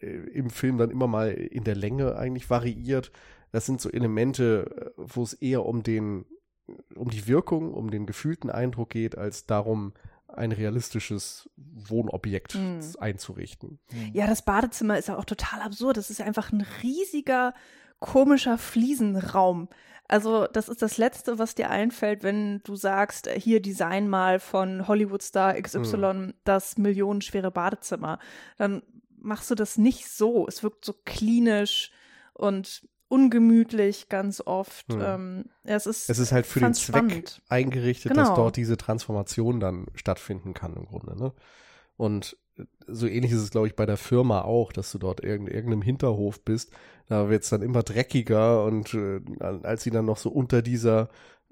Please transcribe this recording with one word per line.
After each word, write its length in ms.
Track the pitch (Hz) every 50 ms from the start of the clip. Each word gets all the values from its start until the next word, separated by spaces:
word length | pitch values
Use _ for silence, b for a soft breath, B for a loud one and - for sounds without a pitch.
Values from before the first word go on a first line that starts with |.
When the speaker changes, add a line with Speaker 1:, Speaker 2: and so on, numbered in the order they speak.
Speaker 1:
äh, 60 | 101
im 420 | 92 - - - - - 143 131 117
Film 280 | - - 139 131 127 117
dann 120 | 117 117
immer 160 | 117 127 127
mal 240 | 120 110 110 110 107
in 320 | - - 85 - - 120 107
der 100 | 110 101
Länge 400 | 98 101 104 123 139 135 127 -
eigentlich 320 | - 123 127 127 123 - -
variiert. 600 | 123 120 120 123 107 117 120 127 135 131 123 - b b b b b b b b
Das 140 | b 113 -
sind 140 | - 131 123
so 100 | - -
Elemente, 1040 | - 120 120 110 107 110 120 135 131 127 123 117 110 101 - - - - - - -
äh, 60 | -
wo 200 | 92 - - 123
es 120 | 120 - -
eher 300 | - 147 127 131 120 -
um 160 | - 117 117
den, 420 | 107 113 110 110 107 104 101 92 - - 339 - _ _ _ _ _ - - - - _ -
um 160 | - 123 120
die 160 | 113 107 101
Wirkung, 460 | 113 131 165 180 - 175 156 160 160 -
um 160 | 101 110 107
den 160 | 104 104 104
gefühlten 440 | 98 - - - 151 160 - - 120
Eindruck 400 | - 117 123 127 117 120 113 -
geht, 260 | - 113 113 110 - -
als 280 | 104 104 - - -
darum, 460 | - 110 104 101 113 110 107 101 98 - b b b b b b -
ein 240 | - - 113 113
realistisches 1000 | 110 107 107 104 110 120 117 - - 107 - - 104 98 - - - - - - _
Wohnobjekt 960 | - 139 151 151 113 101 101 110 117 110 - - 92 - 107 98 92 - - -
Speaker 2:
Hm. 260 | 95 190 185 175 165 156 160 175 -
Speaker 1:
einzurichten. 800 | - 107 95 95 - - 92 92 90 - - - - - 147 - _ -
Speaker 3:
Hm. 200 | 120 117 110 107 107
Speaker 2:
Ja, 120 | 202 202
das 160 | 214 226 -
Badezimmer 560 | - 214 196 214 254 233 - - 226 214 208 156
ist 100 | - -
ja 80 | 180 -
auch 80 | -
total 340 | - 208 - - - - -
absurd. 360 | - 214 202 - 240 269 247 214
Das 100 | 196 -
ist 80 | 208 -
ja 60 | 208
einfach 260 | 208 214 220 208 -
ein 140 | 220 208 196 - 196 202
riesiger, 720 | 233 247 277 349 392 392 - 294 269 277 254 247 254 247 247 B B B B B B B B B
komischer 560 | - - - 262 277 285 285 262 - 254 233
Fliesenraum. 1120 | 226 - - - 226 233 262 294 247 220 208 196 190 180 - - 196 185 185 180 170 170 - B B B B B B B B
Also 380 | - 208 208 220 226 220 -
das 220 | - - 220 214 -
ist 120 | 233 -
das 140 | 233 220 - -
Letzte, 400 | 220 254 - - - 247 233 220
was 160 | 226 226 -
dir 160 | - - -
einfällt, 520 | - 202 214 240 240 - 220 208 208 208
wenn 380 | - 196 202 214 208 202 202 202 -
du 100 | 202 202
sagst, 500 | 190 202 196 196 196 208 - - - -
äh, 120 | - - 202
"Hier, 220 | - 226 226 220
design 480 | 190 196 190 - 170 170 185 196 208 202
mal 320 | 190 190 185 185 185 190
von 480 | - - - 190 190 185 185 185 185 -
Hollywood-Star 680 | 208 214 214 196 196 202 - - - 196 190 196 - -
X 160 | 190 - -
Y 420 | - 123 220 214 202 196 190 190 190 185 185
Speaker 1:
Hm. 60 | - _ -
Speaker 2:
das 340 | 202 196 190 - - - 220
millionenschwere 720 | 202 202 202 196 196 202 202 202 - - - 196 185 185
Badezimmer." 680 | 185 180 175 196 208 - - - - - - 156 160 - B B B B B B B
Dann 260 | B - 98 196 - - _ - - - _ _ -
machst 320 | - 214 214 - - -
du 40 | 240
das 220 | 208 214 - - 220
nicht 300 | 208 262 254 - - -
so. 400 | - - 214 233 240 202 - -
Es 140 | - -
wirkt 220 | 214 214 - _ -
so 100 | 214 - _ -
klinisch 880 | - - - 214 220 233 240 233 233 214 208 208 202 - - - - b b b b b b b b
und 560 | b - - 202 196 190 190 - - - - - _ _ _ -
ungemütlich 1000 | 254 262 269 247 240 233 226 226 226 226 226 233 233 214 202 202 214 - - -
ganz 320 | 208 190 196 202 190 - -
oft. 500 | - 180 190 196 - - - - - 120
Speaker 1:
Hm. 60 | -
Speaker 2:
Ähm, 440 | 196 196 190 185 185 185 185 185 214 - _ _ -
ja, 120 | - 208
es 100 | 208 -
ist, 240 | - 226 - - -
Speaker 1:
Es 80 | 113 120
ist 140 | 123 -
halt 140 | 127 123 117
für 120 | - - 131
den 60 | 123
Speaker 2:
fand's 200 | 117 - - -
Speaker 1:
Zweck 180 | - 117 143 233 220
Speaker 2:
spannend. 320 | 175 165 170 - - - _ -
Speaker 1:
eingerichtet, 680 | 123 127 131 131 131 127 120 123 123 - - 120 269
dass 120 | 302 285 220
Speaker 2:
Genau. 80 | 185
Speaker 1:
dort 200 | 123 113 113 -
diese 200 | 123 117 113 113
Transformation 840 | - - - 110 113 - - 107 101 98 - - 120 113 120 123 113
dann 260 | 101 92 90 90 92 - -
stattfinden 600 | - - 101 92 - - - 98 92 - 98 90
kann 200 | - 90 85 82
im 120 | 85 -
Grunde, 300 | - - - - - 85
ne? 160 | 98 123 135 - b b b b b b b b b b b b
Und 400 | b 117 104 104 101 95 - - - _ _ _ - - - _ _ -
so 200 | - 113 113 120
ähnlich 260 | 110 98 120 123 120
ist 60 | 117 110
es, 80 | 107 101
glaub 160 | - 113 107
ich, 100 | 104 -
bei 100 | - 107
der 100 | 104 104
Firma 460 | - - - 123 123 127 123 107 92
auch, 300 | - - 117 120 113 -
dass 180 | - - 95 -
du 60 | - 95
dort 220 | 95 92 - -
irgend-, 260 | - 98 104 101 101 -
irgendeinem 340 | - 110 113 117 113 107
Hinterhof 600 | 95 123 131 135 - 123 110 104 104 101 - - -
bist. 280 | - 110 117 - - B B B B B B B B
Da 200 | 110 104 104 101
wird's 220 | 110 104 - -
dann 120 | 113 104
immer 200 | 101 123 123 120
dreckiger 840 | 110 - 104 117 131 - - 127 110 - 113 107 110 117 117 110 107
und, 300 | 110 110 107 107 - -
äh, 260 | 110 101 98 98 98 - - - -
als 420 | - 92 95 87 - - 113 -
sie 80 | - 120
dann 160 | 113 113 110
noch 100 | 110 107
so 140 | - - 123
unter 320 | - 143 127 123 131 120
dieser, 460 | 117 120 123 113 117 117 110 110 113 - B B B B B B B B